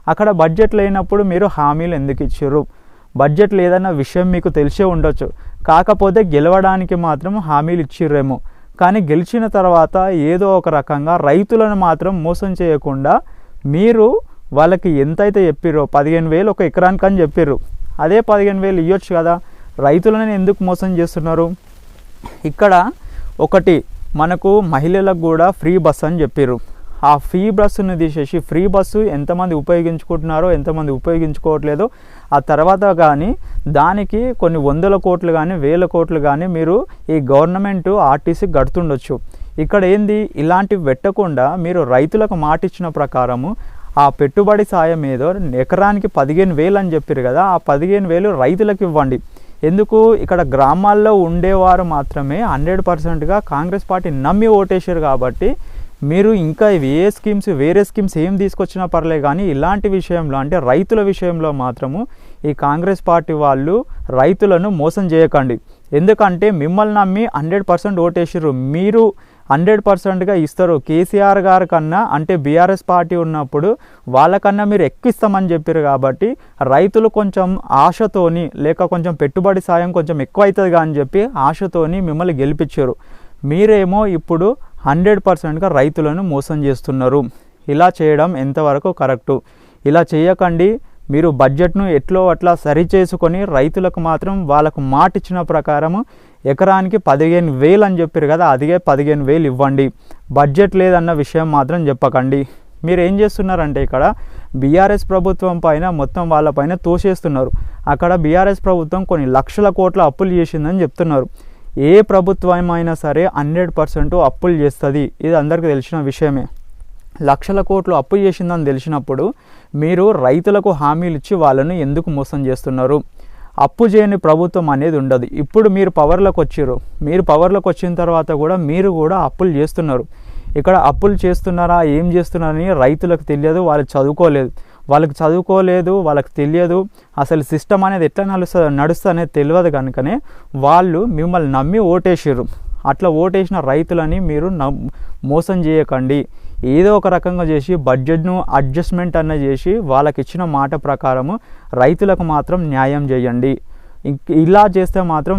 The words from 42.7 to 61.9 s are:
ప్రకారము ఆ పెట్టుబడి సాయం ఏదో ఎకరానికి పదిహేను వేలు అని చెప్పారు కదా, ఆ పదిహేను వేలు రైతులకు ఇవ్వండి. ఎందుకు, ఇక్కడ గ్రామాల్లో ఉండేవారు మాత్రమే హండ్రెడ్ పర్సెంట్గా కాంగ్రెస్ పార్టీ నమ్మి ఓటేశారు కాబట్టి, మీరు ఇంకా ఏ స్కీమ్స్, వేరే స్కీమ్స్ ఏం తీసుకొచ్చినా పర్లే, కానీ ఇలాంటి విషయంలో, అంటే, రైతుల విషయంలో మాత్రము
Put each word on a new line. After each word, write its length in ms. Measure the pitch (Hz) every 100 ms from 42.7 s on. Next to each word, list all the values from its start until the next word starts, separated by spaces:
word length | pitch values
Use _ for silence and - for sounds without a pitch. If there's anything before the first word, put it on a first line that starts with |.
| - 175
ప్రకారము 680 | 160 139 131 123 123 147 220 - - - -
ఆ 100 | 143
పెట్టుబడి 540 | - 143 202 202 208
సాయం 420 | 208 190 160 165 139
ఏదో 280 | 127 151 196 165 127
ఎకరానికి 520 | - 180 202 202 196
పదిహేను 480 | - 139 156 190 151
వేలు 220 | 165 196
అని 160 | 185
చెప్పారు 280 | 160 - 139
కదా, 220 | 123 139
ఆ 140 | 190 170
పదిహేను 500 | - 143 175 202 185
వేలు 320 | 170 208 160
రైతులకు 420 | 127 185 214 196
ఇవ్వండి. 360 | 185 151 139 127 - - - -
ఎందుకు, 520 | 151 190 208 220 226 220
ఇక్కడ 260 | - 180
గ్రామాల్లో 760 | 151 135 135 165 208 208 214 208
ఉండేవారు 680 | 170 175 180 196 185 180
మాత్రమే 580 | 180 151 139 147 139 160
హండ్రెడ్ 400 | 226 139 151 190 185
పర్సెంట్గా 520 | 170 160 160 151 202
కాంగ్రెస్ 500 | 208 143 175 196 -
పార్టీ 200 | 185 180
నమ్మి 380 | 135 139 196 226
ఓటేశారు 520 | 208 190 185 - 165
కాబట్టి, 560 | 151 131 127 120 190 196 - - - -
మీరు 260 | 143 170 214
ఇంకా 400 | 214 160 156 214
ఏ 400 | 185 131 147 196
స్కీమ్స్, 400 | - 214 202 202
వేరే 340 | 151 147 190
స్కీమ్స్ 340 | 202 - 196 160
ఏం 180 | 170 196
తీసుకొచ్చినా 500 | 196 - 185 190 175
పర్లే, 360 | 165 160 160
కానీ 220 | 143 151
ఇలాంటి 460 | 196 139 160 202 202
విషయంలో, 480 | 190 - 175 156 135
అంటే, 220 | 139 180
రైతుల 420 | 123 143 190 220
విషయంలో 500 | 202 185 180 170 160
మాత్రము 560 | 143 127 127 131